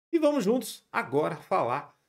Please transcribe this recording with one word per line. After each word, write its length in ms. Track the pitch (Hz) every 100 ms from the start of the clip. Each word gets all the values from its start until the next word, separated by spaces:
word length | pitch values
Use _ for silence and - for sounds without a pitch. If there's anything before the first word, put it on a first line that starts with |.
| _
E 80 | 330
vamos 240 | 302 294
juntos 400 | 190 254 247 - _
agora 460 | - - 139 165 160
falar 580 | - 185 120 131 - _